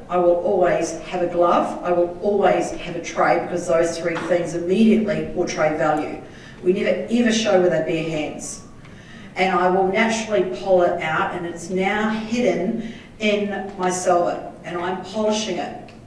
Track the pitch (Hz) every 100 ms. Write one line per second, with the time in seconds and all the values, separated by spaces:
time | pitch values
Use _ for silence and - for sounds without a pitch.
0 | - 175 175 175 190 190 175 - 165 165
1 | - 185 175 170 175 - - - 180 175
2 | 175 - 202 202 185 170 165 170 - 170
3 | - - - 170 - 175 180 165 170 170
4 | 170 165 165 175 165 170 170 202 220 190
5 | - - 156 180 170 - 156 151 156 151
6 | 151 - - - - - 180 190 202 -
7 | - 240 226 214 214 190 180 160 170 165
8 | 156 156 147 - - - - - - -
9 | - - - - 190 185 185 190 185 214
10 | 220 220 - 208 180 - 196 185 175 -
11 | 160 160 - 175 170 170 - 185 190 208
12 | 220 220 - 247 - - 196 226 - -
13 | - - 214 202 196 196 196 - 185 180
14 | - 175 175 - - - 165 170 175 190
15 | - 214 214 214 - 175 175 - - -